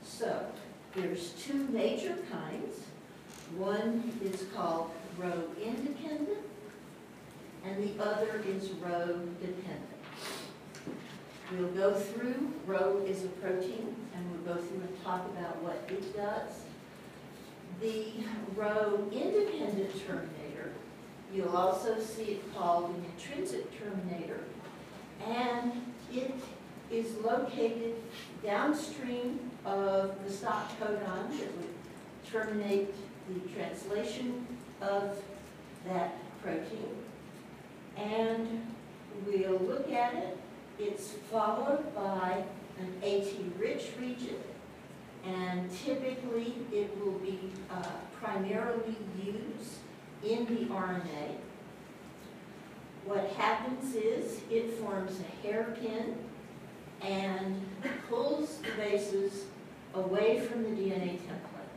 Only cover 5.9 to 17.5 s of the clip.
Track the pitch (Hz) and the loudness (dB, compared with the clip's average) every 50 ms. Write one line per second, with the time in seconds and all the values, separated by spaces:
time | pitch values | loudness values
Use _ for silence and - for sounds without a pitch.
5.9 | 294 - 311 311 302 294 302 - 403 415 - - - - - - - - - - | 0 0 -2 -2 0 0 2 0 0 -2 -2 -8 -10 -12 -12 -12 -12 -12 -14 -14
6.9 | - - - - - - - - - - - - - - - 185 196 196 208 196 | -14 -14 -16 -16 -16 -16 -14 -14 -14 -14 -14 -14 -14 -8 -4 -4 0 2 2 2
7.9 | - 214 214 208 214 202 220 220 - 214 - 196 196 190 196 190 180 165 170 180 | 2 2 2 2 4 4 2 2 2 0 0 2 0 0 0 -2 -4 -4 -2 0
8.9 | 175 175 175 170 175 175 175 175 175 - 190 175 - - 190 180 151 143 143 - | 2 2 2 2 2 0 0 -4 -4 -4 -4 -4 -4 -4 -4 -6 -6 -6 -8 -8
9.9 | - - - - - - - - - - - - - - - - - - - - | -10 -12 -12 -12 -10 -8 -6 -6 -6 -6 -8 -8 -10 -12 -14 -14 -14 -10 -8 -8
10.9 | - - - - - - - - - - - - 185 180 180 175 180 190 196 202 | -8 -8 -8 -10 -12 -12 -12 -14 -14 -14 -8 -4 0 2 2 2 4 6 8 8
11.9 | 202 - 202 - 233 233 240 247 254 269 294 - - - - 185 196 190 190 196 | 8 6 2 0 -2 0 0 0 2 2 2 0 0 -4 -2 2 4 6 8 8
12.9 | 196 202 196 185 190 175 185 185 - - 202 185 185 185 185 - - 220 - - | 8 6 6 4 2 2 0 -2 -2 -2 0 2 2 4 2 0 0 0 -2 -2
13.9 | - - - - - 180 175 175 175 165 - 175 175 175 - - 196 190 180 180 | -2 -4 -6 -8 -6 -4 -4 -4 -4 -4 -2 0 0 0 0 -2 -4 -4 -4 -4
14.9 | - - - 190 185 180 185 - - 175 170 165 165 156 165 175 - 208 - - | -6 -4 -2 0 0 0 0 -2 -4 -4 -4 -4 -4 -2 -2 -2 -2 -2 -4 -2
15.9 | 190 196 196 190 - 208 202 202 214 226 - - - - - - - - - - | -4 -2 -2 -2 -2 0 0 0 0 0 -2 -4 -8 -10 -10 -12 -12 -12 -14 -14
16.9 | - - - - - - - - - - - - | -14 -14 -14 -14 -14 -14 -14 -14 -12 -12 -14 -14